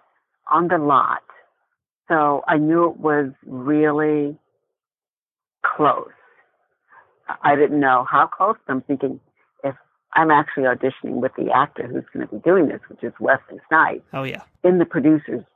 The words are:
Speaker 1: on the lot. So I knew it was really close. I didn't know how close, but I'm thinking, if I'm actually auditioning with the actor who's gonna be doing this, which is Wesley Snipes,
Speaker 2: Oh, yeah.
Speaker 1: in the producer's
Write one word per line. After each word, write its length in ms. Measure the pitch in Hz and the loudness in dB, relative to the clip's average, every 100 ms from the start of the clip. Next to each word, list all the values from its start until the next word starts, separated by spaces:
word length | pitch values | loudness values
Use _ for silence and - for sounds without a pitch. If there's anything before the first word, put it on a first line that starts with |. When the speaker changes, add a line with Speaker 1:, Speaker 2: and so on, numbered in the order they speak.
| _ _ _ _ - | _ _ _ _ 0
Speaker 1:
on 160 | 156 175 | 0 2
the 100 | 175 | 0
lot. 440 | 147 131 - - - - _ _ _ _ _ _ - | 2 2 2 -2 -8 -20 _ _ _ _ _ _ -2
So 340 | 165 147 143 - | 0 2 0 0
I 80 | 160 | 0
knew 320 | 151 170 170 | 2 2 0
it 60 | - | 0
was 320 | 151 147 139 - - | -2 0 -2 -8 -14
really 880 | 131 127 151 151 147 151 151 143 156 _ _ _ _ _ _ _ _ _ _ _ _ | -10 -2 0 2 0 0 -2 -4 -8 _ _ _ _ _ _ _ _ _ _ _ _
close. 480 | - - 147 - - - _ _ _ _ _ _ _ - _ _ - - | -6 0 0 0 -6 -16 _ _ _ _ _ _ _ -20 _ _ -16 -4
I 120 | - | 0
didn't 240 | 143 147 147 | 2 2 2
know 240 | 139 127 131 | 2 2 2
how 160 | 147 147 | 0 0
close, 300 | - 196 220 - | 0 -2 -2 -6
but 60 | |
I'm 80 | 131 | -6
thinking, 380 | - 139 135 127 _ _ _ _ | -6 -4 -6 -8 _ _ _ _
if 140 | 139 135 _ _ _ | -10 -10 _ _ _
I'm 160 | 156 160 | 0 4
actually 340 | 147 151 - | 4 2 -2
auditioning 560 | 131 123 131 - - 131 | -2 0 -4 -4 -8 -4
with 120 | 127 - | -6 -4
the 140 | - | -2
actor 340 | 123 143 - 127 | 0 0 -4 -10
who's 180 | 131 127 | -10 -10
gonna 140 | 135 127 | -10 -10
be 120 | 107 | -6
doing 280 | 160 190 143 | 0 2 2
this, 120 | 107 - | -2 -14
which 160 | - | -12
is 80 | 120 - | -12 -4
Wesley 400 | 113 135 - 92 - | -2 -2 -4 -20 -2
Snipes, 340 | 160 156 - - | 0 0 -2 -10
Speaker 2:
Oh, 120 | - | -10
yeah. 180 | 135 - - _ | -8 -10 -16 _
Speaker 1:
in 140 | 180 185 | 2 2
the 60 | |
producer's 600 | 160 170 139 156 - 123 - | 2 0 2 2 -2 -10 -12